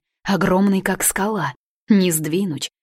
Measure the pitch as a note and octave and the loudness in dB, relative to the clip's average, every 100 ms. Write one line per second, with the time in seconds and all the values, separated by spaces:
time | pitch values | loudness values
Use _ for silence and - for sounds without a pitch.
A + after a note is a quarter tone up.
0 | - _ - G3 G3 F#3 G3+ F#3+ F#3+ F#3 | -14 _ -4 -2 2 2 2 2 0 -2
1 | - - G3 A3 D3 - _ _ - G3+ | -2 -2 -4 -4 -6 -8 _ _ 2 4
2 | F#3 D#3 D#3 E3+ G3+ C#3 - - | 4 0 -2 -2 -2 -4 -8 -14